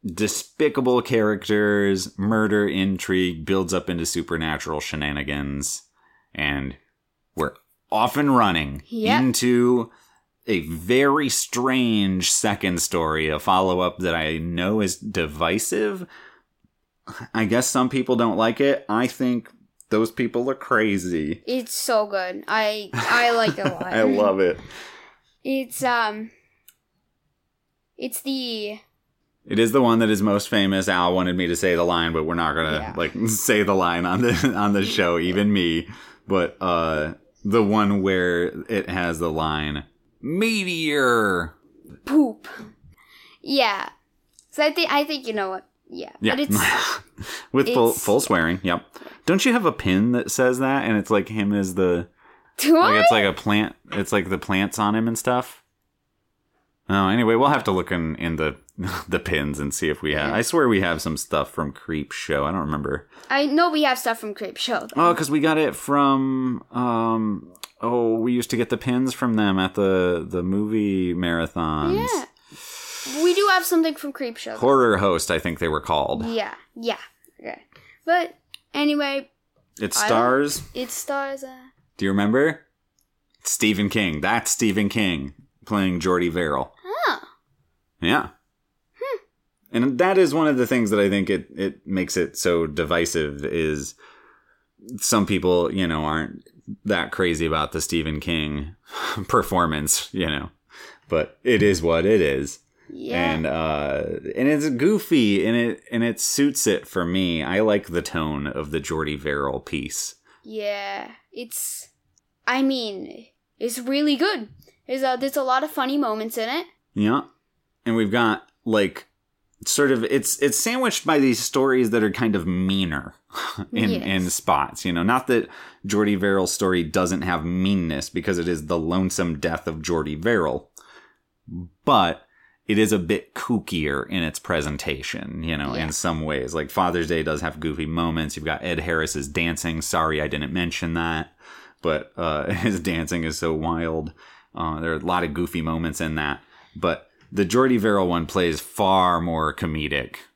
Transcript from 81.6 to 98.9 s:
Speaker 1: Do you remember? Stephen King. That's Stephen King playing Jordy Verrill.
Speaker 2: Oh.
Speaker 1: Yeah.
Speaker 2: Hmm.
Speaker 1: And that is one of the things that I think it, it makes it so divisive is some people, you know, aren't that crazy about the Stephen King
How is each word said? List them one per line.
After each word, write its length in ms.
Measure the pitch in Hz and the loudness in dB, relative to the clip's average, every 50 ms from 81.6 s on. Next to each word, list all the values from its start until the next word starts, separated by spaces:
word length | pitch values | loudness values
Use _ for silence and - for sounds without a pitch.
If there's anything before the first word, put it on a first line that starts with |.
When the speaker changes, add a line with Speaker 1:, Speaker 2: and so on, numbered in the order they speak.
| 254 262 _ _ _ _ _ | -20 -20 _ _ _ _ _
Speaker 1:
Do 80 | - - | -4 -2
you 60 | 98 | 0
remember? 560 | 98 98 101 104 110 131 143 160 156 - _ _ _ _ _ _ _ _ _ _ _ _ _ _ _ _ _ | 0 2 2 2 2 4 2 2 0 -4 _ _ _ _ _ _ _ _ _ _ _ _ _ _ _ _ _
Stephen 440 | - - - - 107 107 95 104 101 | -6 -2 2 2 2 2 2 0 0
King. 320 | - 113 104 90 78 76 | 0 0 0 0 -2 -2
That's 300 | 73 95 110 117 - - | -2 0 0 0 0 -2
Stephen 380 | - - 120 110 95 104 104 101 | -2 0 0 0 2 2 0 0
King 460 | - 113 107 92 87 76 67 71 - - - _ _ _ _ | 0 0 0 0 0 -2 -6 -8 -12 -16 -20 _ _ _ _
playing 360 | - 107 104 95 95 90 87 | -4 -2 0 0 0 0 0
Jordy 280 | 80 92 90 90 87 87 | 0 0 2 2 2 0
Verrill. 460 | 78 90 87 78 73 67 65 - _ _ _ | 0 0 -2 0 0 -2 -4 -6 _ _ _
Speaker 2:
Oh. 360 | 359 415 587 698 494 247 - - - - _ _ _ _ _ _ _ _ _ _ _ _ _ | -8 -6 -2 0 -2 -2 -2 -8 -18 -20 _ _ _ _ _ _ _ _ _ _ _ _ _
Speaker 1:
Yeah. 280 | - 82 113 147 - - - _ _ _ _ _ _ _ _ _ _ _ _ _ | -2 0 0 0 -2 -4 -12 _ _ _ _ _ _ _ _ _ _ _ _ _
Speaker 2:
Hmm. 180 | 480 539 508 403 _ _ _ _ _ _ _ _ _ _ - | -8 -8 -8 -8 _ _ _ _ _ _ _ _ _ _ -2
Speaker 1:
And 260 | 117 120 139 131 120 | 0 0 0 2 2
that 200 | 180 185 190 185 | 2 2 4 4
is 160 | 185 160 135 | 4 4 4
one 140 | 165 160 151 | 2 2 2
of 100 | 143 127 | 4 2
the 80 | 123 | 2
things 240 | 110 135 123 117 101 | 2 2 2 2 2
that 100 | 101 104 | 4 4
I 80 | 101 98 | 4 4
think 220 | 98 101 95 87 | 4 2 2 2
it, 180 | 101 87 - - - | 0 -2 -2 -8 -6
it 300 | 80 98 95 - - _ | -4 -4 -4 -4 -8 _
makes 300 | - 95 95 92 - - | -4 -2 -2 -2 -2 0
it 200 | 92 85 71 - | -2 -2 -2 -2
so 300 | - - 90 87 85 82 | -2 0 2 2 2 0
divisive 760 | 78 73 76 82 76 85 85 85 82 - 85 76 73 71 71 71 | 0 -2 -4 -2 0 2 0 0 0 0 -2 -2 -2 -4 -6 -6
is 500 | - - 85 80 78 76 73 69 - - _ - - - - _ _ _ _ _ _ _ _ _ _ _ _ - 101 - 101 | -4 -2 0 0 0 -2 -2 -6 -8 -14 _ -20 -20 -20 -20 _ _ _ _ _ _ _ _ _ _ _ _ -18 -14 -12 -6
some 260 | - - - 110 98 | -2 2 2 2 4
people, 480 | 90 101 92 78 90 90 87 87 - - | 2 0 0 2 4 4 4 4 2 0
you 140 | 95 92 | 0 0
know, 180 | 85 80 78 78 | 0 0 0 0
aren't 400 | 76 78 80 78 - - - - - _ - - - - _ _ | 0 0 -2 -2 -4 -8 -16 -20 -20 _ -20 -16 -16 -16 _ _
that 260 | 104 101 90 82 - - | -2 0 0 0 -4 -2
crazy 340 | - 95 87 82 78 82 | 0 0 0 2 0 0
about 260 | 80 78 78 76 73 - | 0 0 0 -2 -2 -4
the 80 | 82 | -6
Stephen 400 | 78 - - 82 78 76 78 76 | -4 -2 -2 -2 -2 -2 -4 -4
King 540 | - - 85 80 76 76 73 73 73 78 95 _ _ - | -4 -4 -4 -2 -2 -4 -4 -6 -8 -8 -12 _ _ -16